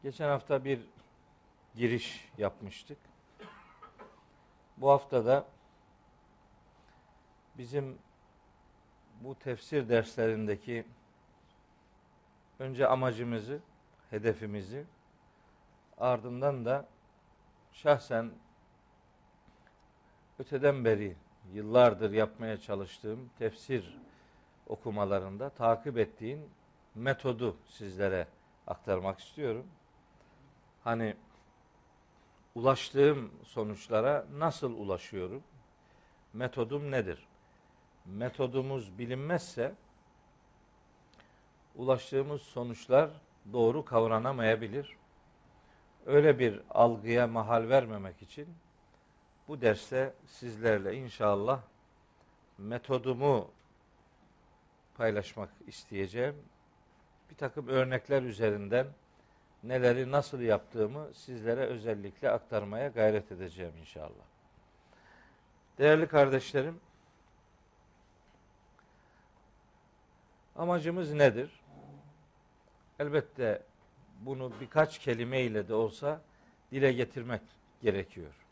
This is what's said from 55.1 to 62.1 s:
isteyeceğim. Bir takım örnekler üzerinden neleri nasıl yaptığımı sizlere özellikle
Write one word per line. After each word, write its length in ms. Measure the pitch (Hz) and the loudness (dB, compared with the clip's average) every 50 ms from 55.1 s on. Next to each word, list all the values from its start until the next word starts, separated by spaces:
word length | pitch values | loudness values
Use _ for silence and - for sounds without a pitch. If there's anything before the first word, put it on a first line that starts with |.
| 107 104 98 - - 113 101 95 - _ - | 0 0 -4 -6 -10 -12 -12 -12 -14 _ -20
isteyeceğim. 680 | - - - - - 107 98 98 92 95 117 123 139 147 147 - - _ _ _ _ _ _ _ _ _ _ _ _ _ _ _ _ | -20 -20 -20 -18 -10 -6 -6 -6 -4 -4 -4 -4 -4 -4 -8 -18 -20 _ _ _ _ _ _ _ _ _ _ _ _ _ _ _ _
Bir 40 | - | -14
takım 340 | - 147 131 - 156 139 120 | -10 -10 -8 -8 -8 -8 -2
örnekler 540 | 135 131 131 127 131 123 - - 143 139 127 | 2 2 2 2 0 -4 -2 0 0 0 0
üzerinden 640 | 127 107 98 113 110 104 104 101 101 113 123 131 143 - _ _ _ _ _ _ _ _ _ _ _ _ _ - | -2 -6 0 0 0 0 0 -4 0 0 0 0 0 -8 _ _ _ _ _ _ _ _ _ _ _ _ _ -10
neleri 480 | 113 127 131 123 123 120 127 131 123 | -4 -2 2 4 4 4 4 0 0
nasıl 300 | 139 143 143 - - 131 | 0 -2 -2 -2 -6 -4
yaptığımı 760 | 120 113 107 95 - - - 117 107 104 123 147 151 143 - | 2 2 2 2 2 -6 -2 -2 -2 -2 -2 -8 -14 -14 -16
sizlere 460 | - - - 127 117 107 113 117 123 | -20 -16 -14 -14 -8 -4 -2 -2 -2
özellikle 720 | 135 113 123 117 107 117 110 101 98 101 | -2 -4 -4 -6 -4 -6 -6 -6 -6 -12